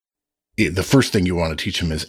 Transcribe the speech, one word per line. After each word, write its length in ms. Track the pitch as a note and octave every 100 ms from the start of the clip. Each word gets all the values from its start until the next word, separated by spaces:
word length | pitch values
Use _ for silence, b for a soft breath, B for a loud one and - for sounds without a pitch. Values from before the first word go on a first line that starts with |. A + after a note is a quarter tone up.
| _ _ _ _ _ -
i-, 100 | F2+
the 140 | F#2
first 300 | E2+ C3+ -
thing 140 | G#2+ F2+
you 100 | F2
wanna 180 | D#2+
teach 260 | D#2+ G#2 -
them 120 | E2+
is, 140 | D#2